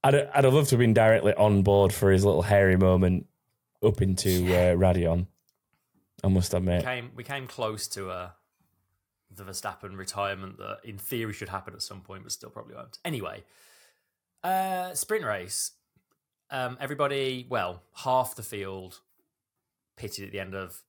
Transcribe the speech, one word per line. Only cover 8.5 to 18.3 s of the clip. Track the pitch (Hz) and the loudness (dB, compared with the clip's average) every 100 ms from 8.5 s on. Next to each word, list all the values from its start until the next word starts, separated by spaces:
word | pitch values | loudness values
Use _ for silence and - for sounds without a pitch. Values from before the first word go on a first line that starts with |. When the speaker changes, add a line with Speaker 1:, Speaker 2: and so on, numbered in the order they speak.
| _ _ _ _ _ _ _ _ | _ _ _ _ _ _ _ _
Speaker 2:
the | 95 | -20
Verstappen | 95 92 101 - 98 95 | -14 -10 -10 -12 -16 -12
retirement | 92 101 101 98 95 101 | -10 -6 -6 -6 -12 -14
that | 101 104 | -16 -14
in | - 101 | -16 -14
theory | - 120 110 | -8 -6 -6
should | 101 92 | -8 -10
happen | 95 - | -10 -12
at | 104 | -14
some | - 98 | -14 -14
point, | 92 95 | -18 -20
but | 101 | -14
still | - - | -14 -14
probably | 107 - | -18 -18
won't. | - 120 - | -20 -20 -16
Anyway, | 175 139 90 52 _ _ _ _ _ _ _ _ _ _ | -10 -8 -10 -14 _ _ _ _ _ _ _ _ _ _
uh, | 180 190 190 185 185 | -4 -4 -4 -6 -8
sprint | - - 214 | -10 -6 -4
race. | 123 101 90 - - _ _ _ _ _ _ _ _ | -4 -6 -8 -8 -10 _ _ _ _ _ _ _ _
Um, | 135 127 127 | -8 -8 -8
everybody, | 135 147 143 139 135 127 123 | -10 -4 -4 -2 -6 -8 -6
well, | 123 90 87 _ | -4 -4 -8 _
half | - 131 127 127 | -10 -2 -2 -2